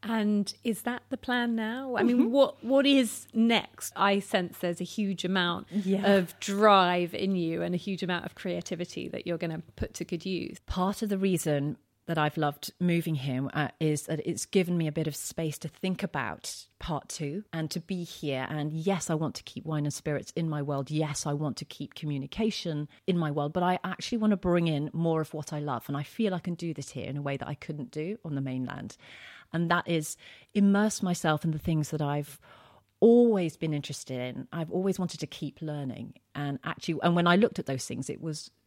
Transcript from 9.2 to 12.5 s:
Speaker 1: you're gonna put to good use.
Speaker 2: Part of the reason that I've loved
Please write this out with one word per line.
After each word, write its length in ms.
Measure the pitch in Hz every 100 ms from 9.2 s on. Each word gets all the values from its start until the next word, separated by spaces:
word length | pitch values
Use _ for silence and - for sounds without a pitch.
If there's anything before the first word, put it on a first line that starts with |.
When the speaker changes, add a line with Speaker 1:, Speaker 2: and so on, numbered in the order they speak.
| -
Speaker 1:
you're 100 | 165
gonna 240 | 170 160 - -
put 160 | -
to 120 | - 160
good 180 | 170
use. 320 | 190 185 - -
Speaker 2:
Part 380 | - - 185 208
of 80 | 214
the 80 | 196
reason 580 | 196 175 - 143 143 - _ _ -
that 100 | 160
I've 200 | 151 -
loved 340 | 151